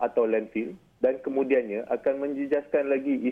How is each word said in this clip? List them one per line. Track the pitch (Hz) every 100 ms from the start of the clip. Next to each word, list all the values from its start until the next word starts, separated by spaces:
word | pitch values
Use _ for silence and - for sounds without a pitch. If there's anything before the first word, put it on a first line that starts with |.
atau | 120 - 113
landfill | 110 107 110 - - _ -
dan | 127 135
kemudiannya | - 135 131 135 113 104 120
akan | 117 143 139
menjejaskan | 143 139 139 143 143 147 139
lagi | 135 139 127 120